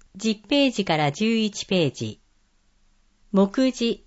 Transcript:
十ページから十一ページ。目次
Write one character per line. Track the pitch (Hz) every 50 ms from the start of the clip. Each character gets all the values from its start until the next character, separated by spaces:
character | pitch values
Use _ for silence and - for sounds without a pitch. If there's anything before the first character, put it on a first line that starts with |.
| - _ _
十 | 190 - 226 220
ペ | 220 - - 294 285 277 269
ー |
ジ | 233 - 202
か | - 165
ら | 156 151 143
十 | 139 - 214 220 226
一 | 226 220 214 208 - -
ペ | - 196 180 165 135
ー |
ジ。 | - - 120 107 104 - _ _ _ _ _ _ _ _ _ _ _ _ _ _ _ _ _ _ _ _ _ _ -
目 | 190 196 196 - - 262 262 240
次 | - 240 233 214 - -